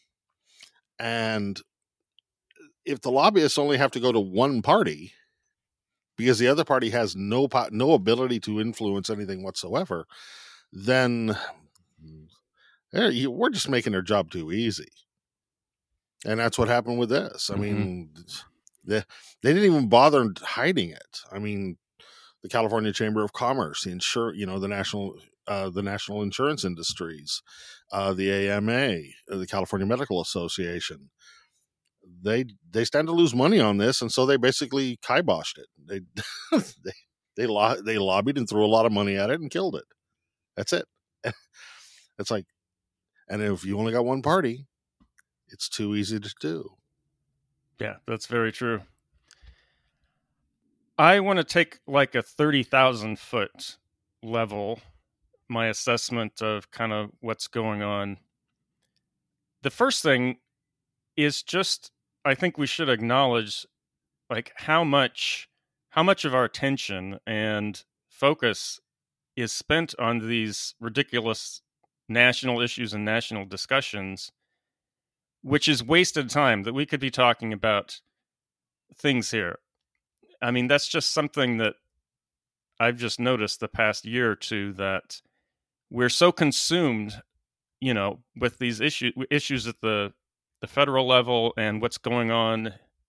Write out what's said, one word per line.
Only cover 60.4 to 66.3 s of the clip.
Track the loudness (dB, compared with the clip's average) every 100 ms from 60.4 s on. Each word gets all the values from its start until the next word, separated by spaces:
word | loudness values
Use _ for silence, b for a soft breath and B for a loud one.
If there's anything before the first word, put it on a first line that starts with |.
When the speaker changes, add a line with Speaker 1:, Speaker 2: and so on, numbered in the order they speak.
| _ _ _ _ _ _ _ 0
Speaker 2:
is | 0 0
just, | -4 -2 -2 -4 -8 _ _ _
I | -2
think | 0 0 -2
we | -4
should | -2 0
acknowledge, | 0 2 2 4 2 -2 -8 -14 _ _ _ _ _ _
like, | -8 -8 -10
how | 0 2
much, | 4 2 2 -2 -6 -6 -10 _ _ _ _
how | 2
much | 2 2
of | 2